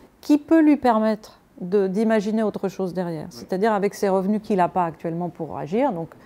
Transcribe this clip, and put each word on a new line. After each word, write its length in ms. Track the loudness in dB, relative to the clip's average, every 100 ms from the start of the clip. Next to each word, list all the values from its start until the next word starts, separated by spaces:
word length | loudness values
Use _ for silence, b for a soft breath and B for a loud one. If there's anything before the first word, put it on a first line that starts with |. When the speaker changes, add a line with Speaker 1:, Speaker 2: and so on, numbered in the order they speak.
| B _
Speaker 1:
qui 160 | 2 2
peut 240 | 4 4
lui 160 | 6 4
permettre 640 | 2 2 0 -2 -8 -20 _ -12
de, 240 | -2 0 0
d'imaginer 560 | 0 2 2 0 0
autre 260 | -2 -2 -6
chose 240 | -4 -6
derrière. 360 | -4 -4 -6 -10
Speaker 2:
Oui. 60 | -14
Speaker 1:
C'est-à-dire 340 | -6 -2 0
avec 220 | 0 -2
ces 160 | -2 0
revenus 320 | 0 0 -2
qu'il 160 | 0 0
n'a 100 | 2
pas 160 | 0
actuellement 460 | -2 -4 -8 -6 -6
pour 260 | -8 -10 -8
agir. 380 | -4 -2 -2
Donc 160 | -2 -10 -14